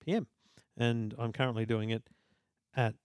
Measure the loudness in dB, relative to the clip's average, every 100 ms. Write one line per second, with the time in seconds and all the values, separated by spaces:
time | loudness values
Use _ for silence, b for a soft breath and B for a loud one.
0 | -2 -2 -2 _ b b b 0 2 2
1 | -2 -4 -4 0 0 0 0 0 0 -4
2 | -6 b b b b b _ 0 0 -2